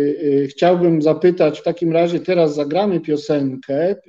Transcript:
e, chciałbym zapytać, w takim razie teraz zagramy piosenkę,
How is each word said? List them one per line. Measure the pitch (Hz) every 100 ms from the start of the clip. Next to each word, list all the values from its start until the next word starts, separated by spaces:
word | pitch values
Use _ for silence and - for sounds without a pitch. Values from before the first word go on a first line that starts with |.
| 143 147 151 139
e, | 139
chciałbym | - 175 180 175 165
zapytać, | 151 156 180 175 156 151
w |
takim | 170 165 165
razie | 165 170 170
teraz | - 175 160 147
zagramy | 143 165 208 175
piosenkę, | 160 147 - 151 139 131 - 139 175 196